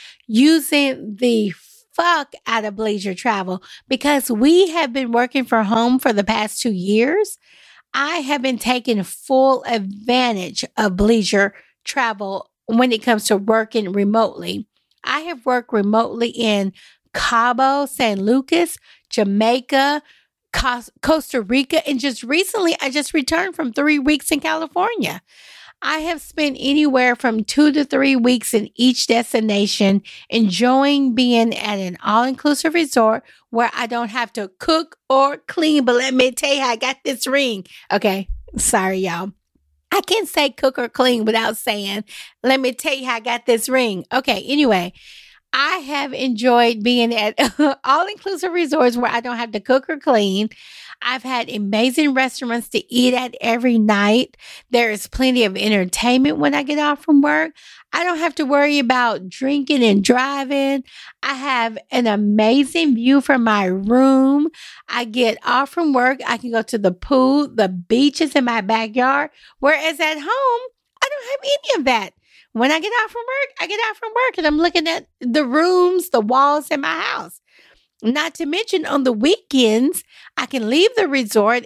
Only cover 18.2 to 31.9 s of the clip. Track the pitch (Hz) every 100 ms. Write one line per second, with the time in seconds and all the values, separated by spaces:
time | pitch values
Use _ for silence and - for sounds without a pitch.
18.2 | 208 262 262 330 339 - _ _ - -
19.2 | 202 202 226 254 254 269 277 294 _ _
20.2 | _ _ - - 262 240 - - - 320
21.2 | - 254 196 262 262 311 - 262 277 226
22.2 | 233 320 403 440 339 - 269 294 277 311
23.2 | 254 330 370 320 262 285 294 294 262 294
24.2 | - 294 320 320 320 349 415 427 202 185
25.2 | _ - - - - - 269 311 320 320
26.2 | - - 294 262 269 294 294 254 247 240
27.2 | 247 220 208 285 302 302 269 269 269 262
28.2 | 240 247 - 214 214 - 254 247 - 233
29.2 | 233 233 220 202 202 - 196 196 - -
30.2 | - 233 208 175 247 262 277 285 269 233
31.2 | 247 233 226 180 208 202 185